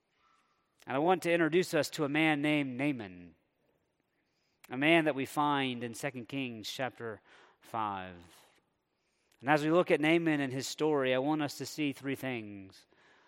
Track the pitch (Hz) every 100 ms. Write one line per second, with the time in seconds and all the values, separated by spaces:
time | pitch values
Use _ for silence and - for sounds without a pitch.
0 | _ _ _ _ _ _ _ _ - 131
1 | 160 185 175 170 156 170 180 160 135 -
2 | 143 147 160 147 147 151 139 123 143 131
3 | 101 90 87 82 _ _ _ _ _ _
4 | _ _ _ _ _ _ - 127 147 170
5 | 156 135 131 - 147 143 131 120 120 113
6 | 147 127 113 139 131 113 104 - 127 -
7 | 117 104 _ - - _ - 117 107 98
8 | 92 87 85 - _ _ _ _ _ _
9 | _ _ _ _ 123 151 156 165 175 160
10 | 151 170 165 151 139 131 131 - 156 147
11 | 131 127 139 156 147 - 131 - 147 131
12 | 135 131 131 123 104 101 95 - _ _
13 | _ _